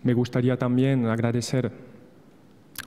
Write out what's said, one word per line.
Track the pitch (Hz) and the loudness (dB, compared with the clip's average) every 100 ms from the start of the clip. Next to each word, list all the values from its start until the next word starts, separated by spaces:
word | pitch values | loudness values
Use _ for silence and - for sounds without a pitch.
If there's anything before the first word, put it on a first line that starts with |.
Me | 123 | 2
gustaría | 120 120 127 123 123 | 2 0 0 0 0
también | 127 123 135 135 113 | 0 2 2 2 0
agradecer | 113 117 120 113 131 117 - - - - - - - - - - - | 0 0 -2 -2 -2 -2 -8 -20 -20 -20 -20 -20 -20 -20 -20 -20 -18